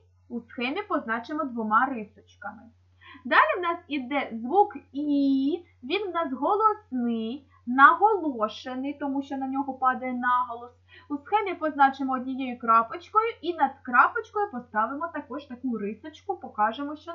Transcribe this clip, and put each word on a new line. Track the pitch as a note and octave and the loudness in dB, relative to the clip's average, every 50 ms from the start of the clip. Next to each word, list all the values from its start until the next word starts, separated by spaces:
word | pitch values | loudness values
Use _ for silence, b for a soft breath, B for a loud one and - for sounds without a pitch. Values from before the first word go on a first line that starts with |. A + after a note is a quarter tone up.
| _ _ _ _ _ - | _ _ _ _ _ -12
у | A#3+ A#3 | -10 -10
схемі | - - - - A#3+ B3 D4 F#4+ | -10 -12 -10 -6 -6 -4 -4 -4
позначимо | G#4 - F#4 D4 - A3+ A3+ A#3+ A#3+ - D#4 D4+ C#4+ | -4 -2 -2 -2 -2 -2 -4 -4 -4 -6 -4 -4 -4
двома | C4 A#3 A#3 A3 G#3+ G#3+ A3+ C4 | -4 -4 -6 -2 2 2 2 2
рисочками. | C4+ C4+ A3+ G#3 F#3+ _ - - _ _ - - G3+ - - - - _ _ _ _ _ B B B B C4+ B | 2 -2 -6 -10 -12 _ -20 -20 _ _ -16 -14 -14 -14 -16 -20 -20 _ _ _ _ _ B B B B -12 B
Далі | A#3+ D4+ F#4 C5 D#5 D5 G4 | 2 4 4 6 4 4 0
в | |
нас | F4 F4 F4 E4+ - | 0 -2 -2 -4 -6
іде | - C#4 D4 B3 A#3+ C#4+ C#4 B3 - A3+ | -6 -6 -6 -4 -2 -4 -4 -4 -4 -6
звук | A3+ A3+ B3 D#4+ G4 G#4 - - C#4+ - _ - | -8 -4 2 4 4 4 4 2 -12 -16 _ -8
І, | C4+ D4 D4 C#4+ C#4+ C#4 C#4 C4+ C4+ C4+ C#4 E4+ F4 b b b b - | -6 -2 0 2 2 4 4 4 2 2 0 -2 -2 b b b b -8
він | B3 D#4+ G#4 G#4+ F#4 | -4 -4 -2 -2 -2
в | E4+ | -2
нас | E4+ E4 C#4+ C4 | -2 -2 -2 -2
голосний, | A#3+ C4+ D#4+ G4+ G4+ A4 A4 G#4 G#4 - - B3+ B3+ A#3+ A#3 A#3 A3+ A3 A3 B3 D4 - b b b b | -2 0 0 2 4 4 2 2 0 -6 -8 -4 -2 -2 -2 -2 -2 -4 -4 -6 -8 -12 b b b b
наголошений, | A#3 B3 C4 C#4 D4+ E4 E4+ F#4+ G#4+ A4+ F#4+ D#4+ D4+ B3+ A3+ G#3 A3 - - - C4+ B3+ B3+ C4 C#4 D4 | -2 4 8 8 8 8 8 6 4 4 4 0 -2 -2 -2 -2 -4 -4 -6 -10 -10 -8 -6 -6 -6 -6
тому | - D4+ C#4+ C4+ C#4 C#4 | -6 -6 -4 -4 -4 -4
що | - C#4+ | -6 -6
на | C4+ C4+ | -6 -6
нього | C4 C4 C4+ C#4 C4+ B3+ | -4 -4 -4 -4 -4 -4
падає | - C4 B3+ B3+ A3+ B3+ B3+ B3+ | 0 2 2 2 0 -2 -4 -4
наголос. | B3 B3 B3 B3 B3+ B3+ A#3+ A#3 A#3 A#3+ B3 - _ _ B B B B B | -2 0 2 2 2 2 -2 -6 -10 -12 -16 -20 _ _ B B B B B
У | D4 | -8
схемі | C#4 - - G4 G#4+ G#4 F#4+ F4 | -8 -4 0 0 0 0 0 -4
позначимо | - D#4 D#4 D4 C#4 C#4 C4+ C4+ - C#4 C4 C4 | -2 -2 0 4 4 4 4 4 2 -4 -2 -2
однією | B3+ B3+ C4 C4+ B3+ C4+ B3+ A#3+ B3 | -2 -4 -6 -6 -6 -6 -6 -6 -4
крапочкою | - A3+ A3+ A3+ A3+ - - F4 - - - G#4+ A4 A#4 A4 - | 2 4 6 6 4 2 -2 -12 -8 -2 0 0 2 0 -2 -4
і | - E4 F4 | -6 -6 -2
над | D#4+ D4 C4+ - - - | 0 0 0 0 -2 -6
крапочкою | C4 A#3+ B3+ D4 F4+ - A#4 G#4+ - - G#4 - - | 0 4 6 6 4 4 -2 -8 -6 -4 -4 -4 -4
поставимо | C4 B3 A#3+ - - G#3+ G#3+ A#3+ C#4 D4 E4 | -6 -10 -12 -6 -2 -2 -2 -2 -2 -6 -8
також | E4+ - D4+ C#4 - A#3+ D4+ C#4+ | -8 -8 -8 -10 -10 -10 -12 -12
таку | - B3 A#3+ - C4 A#3 | -12 -12 -8 -6 -6 -4
рисочку, | G#3 G3+ G3+ A3+ - - D#4 D4+ - - - D4+ | -4 -6 -6 -8 -10 -14 -18 -18 -12 -8 -8 -8
покажемо, | - - A#3+ - - G#3 A3 A#3 C#4 C#4+ C#4+ D4+ | -8 -10 -8 -4 0 0 0 0 -2 -8 -8 -10
що | D4+ - E4+ | -10 -12 -14